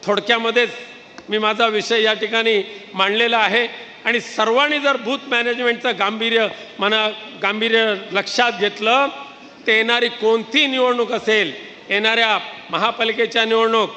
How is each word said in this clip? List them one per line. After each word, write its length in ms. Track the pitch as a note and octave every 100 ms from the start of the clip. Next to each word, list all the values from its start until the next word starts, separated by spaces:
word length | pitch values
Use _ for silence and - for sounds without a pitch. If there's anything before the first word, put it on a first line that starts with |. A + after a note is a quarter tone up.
थोडक्यामध्येच 640 | - G#3 G3+ A#3 A3+ A3+ A#3 - - - - - -
मी 80 | G#3+
माझा 300 | G#3+ G#3+ A#3
विषय 360 | G#3+ - A#3
या 100 | A3
ठिकाणी 680 | A3 G#3+ A3+ A3+ G#3+ F#3+ - -
मांडलेला 440 | F#3+ F#3+ G#3+ A#3 A#3
आहे 460 | G#3 G#3+ A#3 - - - A3+
आणि 140 | A#3
सर्वांनी 600 | - - A3 A#3+ D4 D4
जर 180 | C#4 C4+
बूथ 200 | A3 C4+ C#4
मॅनेजमेंटचं 640 | A#3+ A#3+ A#3+ B3 A#3 B3 F#3+
गांभीर्य 480 | G3+ A3 A3+ A3+ G#3+ - - -
मना-, 300 | G3 A3 G#3+ G#3 - -
गांभीर्य 520 | G3 G#3+ A3+ A3+ A3 G3 G3
लक्षात 400 | F#3+ G3 - A#3+ G3+
घेतलं, 480 | G#3 G3+ G#3+ B3+ C#4 - - - - - -
तर 40 |
येणारी 380 | A3 A3 A#3+ A#3+
कोणती 580 | - G#3+ A3+ G#3+ C#4+ C#4+
निवडणूक 440 | C4 B3 B3 A3
असेल, 420 | A3+ - G#3+ F3 C3 - - -
येणाऱ्या 500 | G3 A3 A3+ A3+ G3+ - - -
महापालिकेच्या 760 | E3+ G#3+ A#3 A3+ A3 A#3 A#3 A3
निवडणूक 440 | A3+ A3+ A3+ F#3+